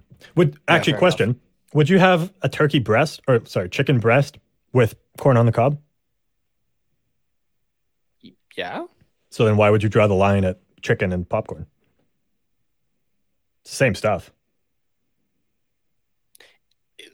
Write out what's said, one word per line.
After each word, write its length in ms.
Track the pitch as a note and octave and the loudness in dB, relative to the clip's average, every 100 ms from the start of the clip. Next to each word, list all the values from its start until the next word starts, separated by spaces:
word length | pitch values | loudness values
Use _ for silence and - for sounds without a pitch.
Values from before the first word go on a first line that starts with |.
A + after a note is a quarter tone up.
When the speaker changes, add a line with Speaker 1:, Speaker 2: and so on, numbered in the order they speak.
| _ - - D#3+ | _ -20 -6 -2
Speaker 1:
would 140 | D#3 - - | -2 -2 0
Speaker 2:
Yeah, 60 | |
Speaker 1:
actually, 180 | E3 F3 | 0 0
Speaker 2:
fair 40 | - | 0
Speaker 1:
question: 300 | F3+ - G#2 | 0 2 -2
Speaker 2:
enough. 60 | B2+ _ _ _ | -4 _ _ _
Speaker 1:
Would 140 | D3+ D3+ | 0 2
you 100 | F#3+ | 4
have 320 | F#3 F3+ F3+ - | 4 2 -2 -6
a 60 | C3+ | -6
turkey 300 | - D#3 D3+ | -2 -2 0
breast, 420 | G2+ A2 D3+ - - | 0 0 -2 -4 -2
or 120 | A#2 - | -2 -2
sorry, 220 | A2 F#2 | -8 -6
chicken 280 | - C#3 B2+ | -4 -2 0
breast 380 | A2+ C3 C3 - _ _ _ | 2 0 0 -8 _ _ _
with 200 | B2+ A#2+ - _ - | 0 0 -2 _ -4
corn 180 | D3 A#2+ | 0 2
on 80 | A#2 | 2
the 60 | |
cob? 260 | A2+ B2+ D3 _ _ _ _ _ _ _ _ _ _ _ _ _ _ _ _ _ _ _ _ _ _ _ _ | 0 -2 -4 _ _ _ _ _ _ _ _ _ _ _ _ _ _ _ _ _ _ _ _ _ _ _ _
Speaker 2:
Y-, 100 | - _ _ - | -20 _ _ -12
yeah. 280 | F2+ G#3 F4 _ _ _ _ | -10 -12 -14 _ _ _ _
Speaker 1:
So 140 | - | -2
then, 120 | A2 G#2 | 0 2
why 140 | G#2 | 2
would 120 | G#2+ | 2
you 60 | G#2 | 0
draw 180 | A2+ G#2 | 0 2
the 60 | |
line 300 | F#2+ G2 G2+ | 2 2 0
at 140 | F#2 F#2 _ _ | -2 -6 _ _
chicken 300 | - - F#2+ | -6 -4 -4
and 140 | F2+ F2 | -6 -6
popcorn? 380 | A2 - E2 E2+ _ _ _ _ _ _ _ _ _ _ _ _ _ _ _ _ _ _ _ | -6 -8 -12 -18 _ _ _ _ _ _ _ _ _ _ _ _ _ _ _ _ _ _ _
It's 80 | - | -14
the 60 | - | -2
same 180 | C3 | -2
stuff. 360 | F#2+ G#2+ F#2 - _ _ _ _ _ _ _ _ _ _ _ _ _ _ _ _ _ _ _ _ _ _ _ _ _ _ - C#3+ | 0 -4 -4 -8 _ _ _ _ _ _ _ _ _ _ _ _ _ _ _ _ _ _ _ _ _ _ _ _ _ _ -20 -20